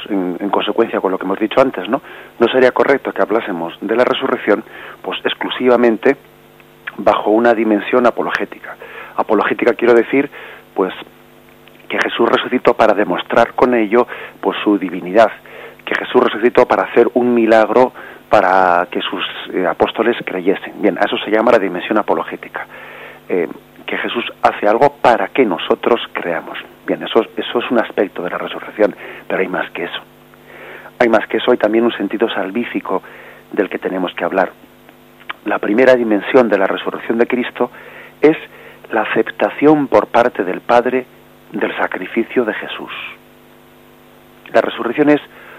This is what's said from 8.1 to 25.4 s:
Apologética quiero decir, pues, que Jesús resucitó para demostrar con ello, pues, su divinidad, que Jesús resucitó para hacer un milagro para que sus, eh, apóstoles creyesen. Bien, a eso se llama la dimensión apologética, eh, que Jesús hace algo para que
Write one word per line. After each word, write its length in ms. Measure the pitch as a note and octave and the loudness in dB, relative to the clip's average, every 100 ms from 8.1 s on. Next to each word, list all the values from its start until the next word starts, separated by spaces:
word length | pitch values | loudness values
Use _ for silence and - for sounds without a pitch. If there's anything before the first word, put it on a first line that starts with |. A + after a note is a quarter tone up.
| - E2+ - G2+ - - - - - - - | 0 -2 -4 -6 -10 -16 -18 -18 -18 -10 -6
Apologética 580 | - G#2 - - A#2+ | 0 0 0 0 0
quiero 200 | A2+ A#2+ | 2 4
decir, 360 | A#2 G#2+ C3+ C#3+ - - - - | 4 4 0 -2 -6 -20 -20 -8
pues, 200 | - F#2 - - - - - - - - - - | -4 -2 -4 -16 -20 -20 -20 -20 -20 -20 -20 -8
que 100 | G#3 | -4
Jesús 280 | - - A#2 | -2 0 2
resucitó 440 | A#2+ A#2+ - - | 2 0 -2 2
para 200 | A#2+ A2 | 4 4
demostrar 600 | G2 A2 E2+ - - A#2 | 2 0 -2 -2 2 2
con 200 | - B2+ | 2 2
ello, 340 | A#2+ G#2+ A#2 B2 - - - | 2 2 2 0 -4 -16 -8
pues, 160 | G2+ F#2 | -4 -2
su 140 | G#2+ G2+ | 2 0
divinidad, 540 | F#2 E2+ F2 G2+ G#2+ - - - - - - | 0 -8 0 4 4 2 -18 -20 -20 -16 -8
que 100 | - | -6
Jesús 260 | - B2+ | -2 2
resucitó 460 | A#2+ A2 A#2+ A#2+ B2 | 2 2 2 4 4
para 160 | G#2 | 2
hacer 260 | F#2+ B2 A#2 | 2 2 4
un 200 | A#2+ B2 | 4 2
milagro 600 | A#2+ A2 A2+ G#2 A2+ B2+ - - - - | 2 4 4 6 4 2 0 -18 -20 2
para 580 | A2 F#2 F#2+ F#2 F2 F2+ | 4 4 4 4 2 0
que 100 | G2+ | -4
sus, 220 | - F#2 - - - | -6 -6 -8 -10 -8
eh, 120 | F#2 F2+ | -4 -2
apóstoles 520 | D#2+ G#2+ - A2+ A#2+ - | 0 0 0 0 -2 -4
creyesen. 560 | F2+ F2+ F#2 - - | -4 -2 -2 -4 -4
Bien, 160 | F#2+ F2 | -2 0
a 80 | G2+ | 0
eso 120 | A#2 | -2
se 80 | - | -2
llama 200 | G#2+ A#2 | 0 4
la 80 | A#2 | 2
dimensión 380 | F#2+ F2 - G#2+ | 2 -4 -2 -2
apologética, 680 | - E2+ - - - - - - - - - - - | 0 -2 -4 -10 -12 -14 -14 -18 -20 -18 -18 -18 -6
eh, 180 | F#2 D#2+ - - - - | -4 -4 -8 -20 -20 -10
que 120 | - | -8
Jesús 260 | G#2+ A#2 - - | -6 -6 -8 -2
hace 260 | A#2 - G#2 | -2 0 0
algo 280 | A2+ C#3 - | 4 2 2
para 280 | C3 A2 F#2+ | 2 2 2
que 180 | - | 0